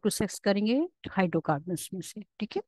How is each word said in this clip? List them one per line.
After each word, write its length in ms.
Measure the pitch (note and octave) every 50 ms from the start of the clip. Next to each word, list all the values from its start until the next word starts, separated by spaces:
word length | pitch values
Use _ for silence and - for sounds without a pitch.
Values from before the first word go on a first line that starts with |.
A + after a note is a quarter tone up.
| -
to 60 | G#3+ -
सिक्स 260 | - A3 F#3 - -
करेंगे 500 | - G#3 G3 G3+ G#3 G#3+ A#3+ C#4 E4 F4+ - _ - -
हाइड्रोकार्बन्स 800 | - G3 F#3+ F3 - E3 - - D#3 C#3+ D#3+ F3 F3+ D#3 - - F#3+
में 60 | F#3
से, 200 | E3 - - G#3+ G3+ - _ -
ठीक 160 | G#3+ G#3 -
है। 60 | F#4+ -